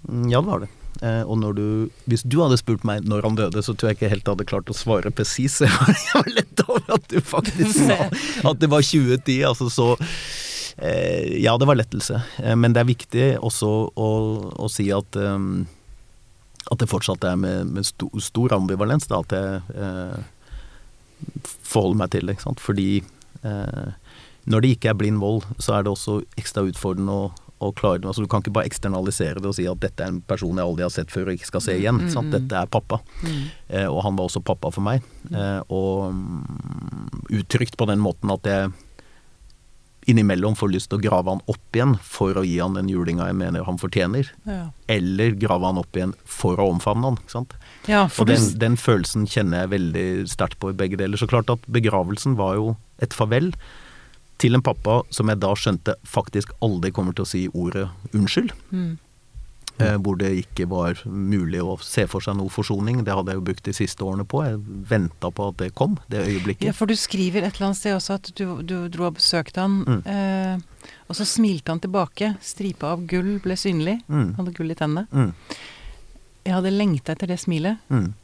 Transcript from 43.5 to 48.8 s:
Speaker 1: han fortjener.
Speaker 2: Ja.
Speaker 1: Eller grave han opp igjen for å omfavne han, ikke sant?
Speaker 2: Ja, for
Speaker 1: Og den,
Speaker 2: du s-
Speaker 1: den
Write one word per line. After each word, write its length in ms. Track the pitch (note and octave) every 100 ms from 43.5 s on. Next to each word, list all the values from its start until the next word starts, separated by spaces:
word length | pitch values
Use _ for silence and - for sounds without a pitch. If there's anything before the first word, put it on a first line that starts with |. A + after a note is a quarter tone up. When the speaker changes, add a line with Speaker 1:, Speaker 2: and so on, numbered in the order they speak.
| E2+ E2
Speaker 1:
han 100 | F2+
fortjener. 480 | F#2 F#2 F2 A#2+ C#3 -
Speaker 2:
Ja. 220 | G#3+ F#3+ E3 - -
Speaker 1:
Eller 460 | A2 F2+ F#2+ A2+ G2+
grave 320 | G#2+ F2 F#2
han 80 | F#2
opp 160 | F2+
igjen 220 | F#2 F#2 - -
for 320 | - - F2+
å 80 | G2
omfavne 400 | F2 - G#2 C3
han, 80 | A#2+
ikke 140 | - A#2
sant? 180 | B2 - - - -
Speaker 2:
Ja, 220 | G#3 F#3+
for 160 | - A2
Speaker 1:
Og 60 |
den, 100 | -
Speaker 2:
du 60 | A2
s- 100 | A2
Speaker 1:
den 160 | A2+ A#2+